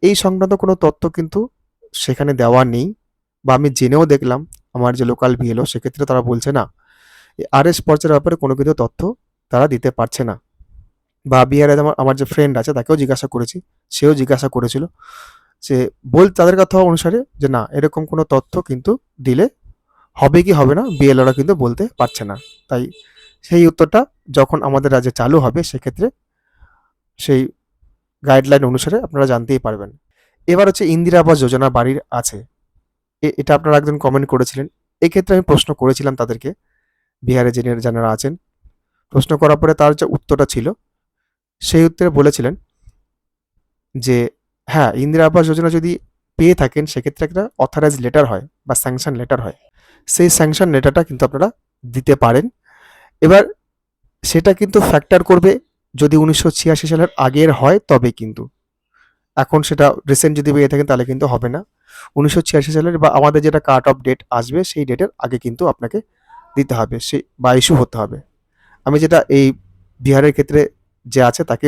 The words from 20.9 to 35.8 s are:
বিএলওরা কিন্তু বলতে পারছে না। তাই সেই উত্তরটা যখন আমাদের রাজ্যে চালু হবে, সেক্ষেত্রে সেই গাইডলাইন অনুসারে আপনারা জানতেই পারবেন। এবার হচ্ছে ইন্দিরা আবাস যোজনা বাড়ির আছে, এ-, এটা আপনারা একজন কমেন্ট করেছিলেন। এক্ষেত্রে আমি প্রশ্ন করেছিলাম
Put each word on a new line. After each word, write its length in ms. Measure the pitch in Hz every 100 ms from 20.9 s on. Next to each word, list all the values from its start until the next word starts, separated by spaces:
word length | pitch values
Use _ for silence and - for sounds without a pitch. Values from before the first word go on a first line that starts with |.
| 151
বিএলওরা 320 | 139 131 131
কিন্তু 200 | 127 143
বলতে 300 | 185 123 120 220 -
পারছে 240 | 120 -
না। 120 | 104 101 - _ _
তাই 140 | 127 131 - _ _ _ _
সেই 180 | - 175 165
উত্তরটা 340 | - 160 214 285 _ -
যখন 280 | 139 135 156
আমাদের 280 | 139 139 135
রাজ্যে 180 | 131 123
চালু 260 | - 120 156
হবে, 220 | 127 139
সেক্ষেত্রে 440 | 165 131 131 - 226 - _ _ _ _ _ _ _ _ _ -
সেই 220 | - 131 131 - _ _ _ _ _ _ 139
গাইডলাইন 360 | 135 135 139
অনুসারে 320 | 135 123 - 214
আপনারা 260 | 262 143 135
জানতেই 320 | 120 117 131
পারবেন। 320 | 113 107 101 135 _ _ _ _ -
এবার 200 | 175 196
হচ্ছে 160 | 185 175
ইন্দিরা 320 | 165 170 175
আবাস 160 | 160 156
যোজনা 300 | 127 127 135
বাড়ির 280 | 127 123 135 -
আছে, 280 | 123 - 101 123 _ _ _ _ _ _ _
এ-, 120 | 151 -
এটা 160 | 139
আপনারা 220 | 147 160 147
একজন 200 | 147 147
কমেন্ট 280 | 139 139 139
করেছিলেন। 380 | 127 127 135 143 _ _ _
এক্ষেত্রে 300 | 170 190 185
আমি 100 | 185 180
প্রশ্ন 180 | 151 160
করেছিলাম 400 | 147